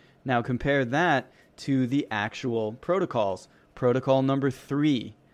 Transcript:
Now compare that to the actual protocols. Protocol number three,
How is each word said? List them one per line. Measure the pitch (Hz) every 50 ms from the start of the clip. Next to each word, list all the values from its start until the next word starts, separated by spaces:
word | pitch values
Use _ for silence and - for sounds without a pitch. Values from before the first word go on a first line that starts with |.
| _ _ _ _ _
Now | 139 123 120
compare | 117 - 127 117 - 139 143 139 131
that | 117 127 151 180 175 147 127 113 - _ - _ _ _
to | - - - 135 131 131
the | 117 139 143 - -
actual | 110 104 104 110 - - - 123 117 113 107 107
protocols. | 113 - - - 175 190 180 - - 120 107 98 92 92 - - _ _ _ _ _
Protocol | - 131 123 123 131 127 139 135 135
number | 131 135 135 139 135 139
three, | 123 - - - 139 143 147 156 139 117 104 101 - _ _ _